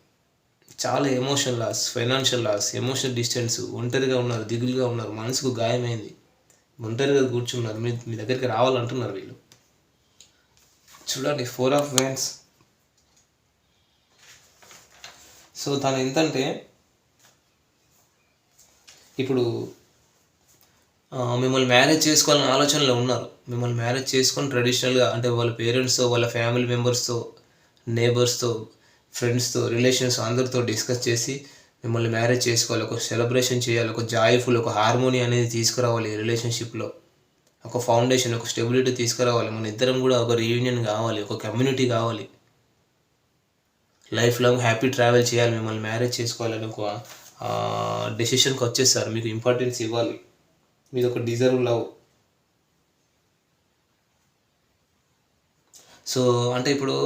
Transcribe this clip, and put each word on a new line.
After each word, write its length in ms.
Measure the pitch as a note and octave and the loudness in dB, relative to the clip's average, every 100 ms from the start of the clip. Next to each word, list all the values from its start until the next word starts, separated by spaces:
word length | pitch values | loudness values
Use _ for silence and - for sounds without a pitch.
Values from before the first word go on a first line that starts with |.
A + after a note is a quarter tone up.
| _ _ _ _ _ _ - - | _ _ _ _ _ _ -18 -8
చాలా 280 | A#2+ C3 C#3 | -2 0 0
ఎమోషన్ 500 | B2+ C3 C#3+ C3 A#2+ | 0 0 -2 -2 -2
లాస్, 240 | A2 A2 - | -4 -4 -4
ఫైనాన్షియల్ 540 | A#2+ A#2 C3 B2+ B2 | -2 -2 0 0 0
లాస్, 240 | A2 G2+ - A2+ | 0 -2 -4 -4
ఎమోషనల్ 400 | B2 B2+ C3 A#2+ | -4 -2 -2 -2
డిస్టెన్స్, 460 | A#2+ B2 A#2 - G#2 | -4 -2 -4 -4 -6
ఒంటరిగా 440 | A2 B2 C3 C3 B2+ | -6 -4 -2 0 0
ఉన్నారు, 260 | A#2+ A2+ | 0 -4
దిగులుగా 440 | G#2+ A#2 B2 B2+ A#2+ | -4 -4 -2 0 -2
ఉన్నారు, 260 | A#2 G#2 | -4 -6
మనసుకు 380 | G#2+ A#2 C3 C3 A2+ | -8 -6 -4 -2 -2
గాయమైంది, 560 | A#2 B2 A#2+ A2+ - - _ _ _ _ _ - | 0 0 -2 -4 -8 -18 _ _ _ _ _ -12
ఒంటరిగా 440 | A2 A#2 C#3 C#3 B2 | -6 0 2 4 2
కూర్చున్నారు. 520 | A#2+ A#2+ B2 A2+ G#2+ | 0 -4 -4 -4 -4
మీ, 140 | A#2 A#2 A#2 | -4 -4 -6
మీ 80 | A2 | -6
దగ్గరికి 320 | A2 B2+ B2+ | -4 -2 -2
రావాలంటున్నారు 680 | A2+ C3 B2 A#2+ B2+ G#2+ | 2 2 0 -2 -6 -6
వీళ్ళు. 240 | G2 - - _ _ _ _ _ _ _ _ - _ _ _ _ _ _ - - | -8 -14 -18 _ _ _ _ _ _ _ _ -20 _ _ _ _ _ _ -14 -10
చూడండి, 380 | C3+ B2+ A#2 A#2+ | -4 -4 -4 -4
Four 240 | - B2+ | 0 2
of 180 | D3 - | 2 2
Wands. 320 | B2+ C3+ C3+ - - _ _ _ _ _ _ _ _ _ _ _ _ _ _ _ _ _ _ - - _ _ - - _ _ - - - - _ - | 2 2 -2 -8 -10 _ _ _ _ _ _ _ _ _ _ _ _ _ _ _ _ _ _ -20 -20 _ _ -20 -20 _ _ -20 -20 -20 -20 _ -10
So 140 | C#3+ C#3 | -4 -2
తను 200 | C3+ C3 | 0 0
ఎంతంటే 460 | C3+ D3+ D#3 C3+ C#3+ - - _ _ _ _ _ _ _ _ _ _ _ _ _ _ _ _ _ _ _ _ _ - - _ - | 0 0 0 0 -4 -6 -12 _ _ _ _ _ _ _ _ _ _ _ _ _ _ _ _ _ _ _ _ _ -20 -20 _ -6
ఇప్పుడు, 240 | B2 B2 A#2 A2+ - - _ _ _ _ _ _ _ _ _ _ _ _ _ | -2 0 0 -2 -8 -14 _ _ _ _ _ _ _ _ _ _ _ _ _
ఆ, 240 | C3+ A#2+ B2 | -6 -2 0
మిమ్మల్ని 320 | C3 C3 B2+ | 2 2 4
మ్యారేజ్ 360 | B2 C3+ D#3+ | 6 6 4
చేసుకోవాలనే 440 | D#3 D3 D#3 C#3+ C3 | 4 4 4 2 4
ఆలోచనలో 420 | C3+ C#3+ D3+ C3+ A#2+ | 2 2 2 2 2
ఉన్నారు. 320 | B2+ A#2 - - - | 0 -2 -4 -14 -8
మిమ్మల్ని 280 | A#2+ A#2+ A#2 | -4 -2 -2
మ్యారేజ్ 300 | A#2 C3 C3 | -2 -2 0
చేసుకొని 400 | C3 C3 C#3+ C#3 | 2 2 0 -2
ట్రెడిషనల్‌గా, 580 | B2 B2 A#2+ B2+ B2+ A#2 | 0 2 2 2 2 2
అంటే 180 | A#2+ B2 | 2 0
వాళ్ళ 220 | A#2+ A#2+ | 0 0
పేరెంట్స్‌తో, 520 | A#2 A#2 B2+ B2+ - B2 | 0 0 0 0 2 2
వాళ్ళ 180 | A#2+ A#2 | 2 0
ఫ్యామిలీ 380 | A#2+ A#2 B2 A#2+ | 0 0 0 0
మెంబర్స్‌తో, 520 | A#2+ B2 A#2+ - A#2 - - _ _ _ _ A#2+ | 0 0 0 -2 -4 -6 -14 _ _ _ _ -4
నైబర్స్‌తో, 640 | A#2 A#2 A#2+ B2 - A#2+ A2 - _ _ _ _ | 2 2 4 2 0 -2 -4 -10 _ _ _ _
ఫ్రెండ్స్‌తో, 480 | - A#2+ B2 A#2+ B2 A2 | -4 0 0 0 -2 0
రిలేషన్స్ 520 | A#2+ B2+ B2+ B2+ A#2+ | 2 2 4 0 0
అందరితో 420 | A2+ B2 B2+ B2 | 0 -2 0 0
డిస్కస్ 420 | A2+ A2+ - B2 A#2+ | 0 -2 -2 -2 0
చేసి 300 | A#2 - C#3 - - _ _ | 0 -2 -6 -12 -20 _ _
మిమ్మల్ని 260 | A#2 A#2 A2+ | -4 0 0
మ్యారేజ్ 340 | A2+ A#2+ B2 A#2+ | 0 2 2 2
చేసుకోవాలి, 380 | A#2 - A2+ A2 | 0 0 -2 -2
ఒక 140 | A#2 | -4
సెలబ్రేషన్ 640 | - A2+ A#2+ B2+ B2 B2 | -2 -2 2 2 2 0
చేయాలి, 260 | A#2+ A#2 A2+ | 0 0 0
ఒక 160 | A2+ A2 | -4 -2
జాయ్‌ఫుల్, 500 | A2+ A2+ B2 B2+ A#2 | 2 4 4 4 2
ఒక 120 | A#2 | 2
హార్మోనీ 520 | G#2 A2 B2 B2+ B2+ | 2 2 4 2 2
అనేది 280 | B2 B2 A#2 | 2 2 2
తీసుకురావాలి 600 | A#2 A2+ - A#2+ A2+ G#2+ | 0 0 2 0 0 -2
ఈ 80 | G#2 | -4
రిలేషన్‌షిప్‌లో. 720 | A2 A#2 A#2+ - A#2+ A2 G#2+ - _ _ _ _ _ _ A#2 | -2 -2 -2 -4 -6 -8 -8 -12 _ _ _ _ _ _ -8
ఒక 120 | B2 | -2
ఫౌండేషన్, 540 | A#2+ A#2 B2+ B2+ B2 | 2 4 4 4 2
ఒక 140 | A#2 - | -2 -4
స్టెబిలిటీ 440 | A#2 A#2 B2+ B2+ | -2 2 2 2
తీసుకురావాలి. 580 | B2 A#2 - B2 A#2 A2 | 0 -2 0 2 2 0
మన 140 | A2 G#2+ | -4 -6
ఇద్దరం 300 | A2 B2+ C3 | 0 0 2
కూడా 160 | C3 B2 | 2 2
ఒక 140 | A#2 | 2
రీయూనియన్ 460 | A#2 A2+ A#2+ B2 A#2+ A2 | 2 2 0 0 0 -2
కావాలి, 340 | G#2+ A2+ G#2 | -2 -2 -4
ఒక 140 | G#2 G#2 | -6 -6
కమ్యూనిటీ 440 | G#2+ A2 C3+ B2+ B2 | -4 0 0 2 0
కావాలి, 360 | A2+ A2+ G#2 G2 _ _ _ _ _ _ _ _ _ _ _ _ _ _ _ _ _ _ | 0 -2 -4 -10 _ _ _ _ _ _ _ _ _ _ _ _ _ _ _ _ _ _
లైఫ్ 260 | A2+ A#2+ A#2+ | 2 2 4
లాంగ్ 200 | B2 B2 | 2 4
హ్యాపీ 260 | A#2 A2+ C3 | 2 2 0
ట్రావెల్ 360 | - A#2+ A#2+ A#2+ | 2 4 4 4
చేయాలి, 260 | A#2+ A#2 | 2 2
మిమ్మల్ని 300 | A2+ A2 A2 | 0 -4 -4
మ్యారేజ్ 340 | G#2+ A2+ B2 B2+ | -4 -2 -2 -2
చేసుకోవాలని 500 | A#2 - A#2 A2 A2 | -6 -4 -6 -6 -8
ఒక, 160 | G#2+ G#2 A2 - - - - | -6 -8 -8 -12 -20 -20 -12
ఆ, 100 | A2+ A2 A2 A2 A2 A2 A2 A2 | -6 -4 -4 -4 -4 -4 -4 -2
డెసిషన్‌కి 480 | A#2 B2+ C3+ C3 | 2 4 4 2
వచ్చేసారు. 460 | A#2 - B2 A2+ G#2+ | 0 2 2 2 0
మీకు 160 | A2 A2+ | -2 -4
ఇంపార్టెన్స్ 500 | A2 B2 B2 B2 A#2+ | 0 2 2 0 -2
ఇవ్వాలి, 340 | A2 A#2 A#2 - - _ _ _ _ _ _ | -2 -2 -2 -4 -16 _ _ _ _ _ _
మీది 140 | B2+ B2 | 0 0
ఒక 120 | A#2+ | 0
డిజర్వ్ 420 | A#2 A#2 B2+ B2+ | -2 2 2 4
లవ్. 200 | A#2+ A2+ - - _ _ _ _ _ _ _ _ _ _ _ _ _ _ _ _ _ _ _ _ _ _ _ _ _ _ _ _ _ _ _ _ _ _ _ _ _ - - - - | 2 0 -4 -12 _ _ _ _ _ _ _ _ _ _ _ _ _ _ _ _ _ _ _ _ _ _ _ _ _ _ _ _ _ _ _ _ _ _ _ _ _ -20 -20 -16 -6
So 140 | B2+ B2+ A#2+ A#2+ | 0 2 2 0
అంటే 180 | B2 C3+ | 0 0
ఇప్పుడు 240 | C#3 C3+ C3+ | 0 -2 -2